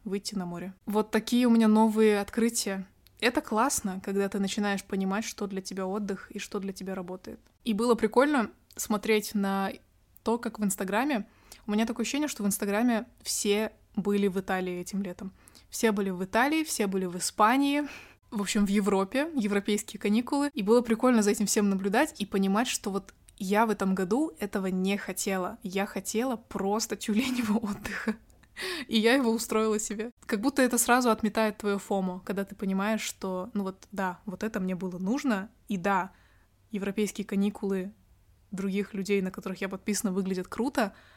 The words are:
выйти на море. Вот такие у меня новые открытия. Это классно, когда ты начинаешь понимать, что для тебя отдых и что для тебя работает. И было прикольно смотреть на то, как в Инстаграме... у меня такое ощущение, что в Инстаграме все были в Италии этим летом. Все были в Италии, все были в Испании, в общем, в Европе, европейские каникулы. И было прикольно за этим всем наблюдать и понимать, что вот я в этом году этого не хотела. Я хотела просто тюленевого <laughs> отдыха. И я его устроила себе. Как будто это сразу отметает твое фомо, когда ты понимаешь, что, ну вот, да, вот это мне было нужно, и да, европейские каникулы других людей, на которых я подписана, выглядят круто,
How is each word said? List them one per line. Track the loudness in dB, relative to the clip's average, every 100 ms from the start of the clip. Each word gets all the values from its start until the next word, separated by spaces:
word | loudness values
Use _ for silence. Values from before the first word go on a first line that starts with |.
выйти | -6 -6 -4 -6
на | -6
море. | -6 -10 -12 -2
Вот | 0 2
такие | 0 2 4 6
у |
меня | 8 8
новые | 8 6 6 6 4
открытия. | 0 0 0 0 -4 -6 -8 _ _ -2
Это | 0 0
классно, | 0 0 0 0 -4 -6
когда | -4 -2 0
ты | 0
начинаешь | -2 0 0 -2
понимать, | -4 -2 0 -2 -4
что | -6 -6
для | -6
тебя | -8 -6 -4
отдых | -4 -4 -6 -8
и | -12
что | -8 -6
для | -6
тебя | -8 -8 -8
работает. | -8 -12 -12 -16 _ _
И | -2
было | 2 4 4
прикольно | 4 4 4 4 0 -6 _ -10
смотреть | -2 -2 2 0 2
на | -2 0 0 -2 -6 _ _ _ -6
то, | -2 -2
как | -2 -2
в |
Инстаграме... | -2 0 0 0 2 0 -4 _ -20 -14 -2
у |
меня | 0 0
такое | 0
ощущение, | -2 -2 -2
что | -2
в | -2
Инстаграме | 0 0 2 2 2 -2 _
все | -6 -2 2 2 0 _ _ -4
были | 0 2 2
в | 0
Италии | -2 -4 -2 -6
этим | -6 -6
летом. | -6 -8 -12 -14 -20 -20 -14
Все | 0 2
были | 2 -2
в | -4
Италии, | -2 2 2 2
все | -2 -2 0
были | 0 -2
в | -4
Испании, | -4 4 4 6 2 2 -2 -10 -20 -20 -10
в | -6
общем, | 0 2 4
в |
Европе, | 4 4 2 2 0 -2 0
европейские | 0 0 0 -2 -2 -4
каникулы. | 0 2 2 0 0
И | 0
было | 4 4
прикольно | 4 2 4 6
за | 4
этим | 2 2
всем | 2 2
наблюдать | 2 2 2 2 -2
и | -4
понимать, | 0 2 2 0
что | -2 -4
вот | -6 -8 _ -20 -10
я | 0 2 4
в |
этом | 2 0 0
году | 2 2 0 -4
этого | -4 -2 -2
не | 0 0 0
хотела. | -4 -6 -2 -2 -4 -6
Я | -6 -4 -2
хотела | -4 -4 -2 -2 -4
просто | -6 -4 -2 0 -2 -6
тюленевого | 0 0 0 -2 0 0
<laughs> | -2
отдыха. | -6 -6 -6 -6 -6 -10 -20 -20 -10 -8 -6 0
И | 2
я | 4
его | 4 4
устроила | 0 0 0 0 0
себе. | -4 -8 -10 -10 -4
Как | 0
будто | 0 4
это | 4 4
сразу | 4 4 4
отметает | 2 2 0 0 0
твое | -2 -2
фомо, | -2 -2 -2 -4 -6
когда | -6
ты | -6 -6
понимаешь, | -2 0 0 -2
что, | -4 -6 -6 -4 -4
ну | -4
вот, | -4 -6 -12
да, | -6 -6 -6 -10
вот | -6
это | -6 -4
мне | -4
было | -4 -6 -4
нужно, | -2 0 0 -2 -4 _ -6
и | -2
да, | 0 0 -2 -10 _ _ _ _ -10
европейские | -6 -4 -2 -2 -2 -4
каникулы | 0 0 -2 -4 -4 -4 -12 _ _ _ _ -12
других | -6 -2 -2 -4 -4
людей, | 0 0
на | 0
которых | -6 -8 -6
я | -6
подписана, | -6 -4 -2 0
выглядят | -2 -2 -4 -4
круто, | -2 -2 0 -2 -4 -20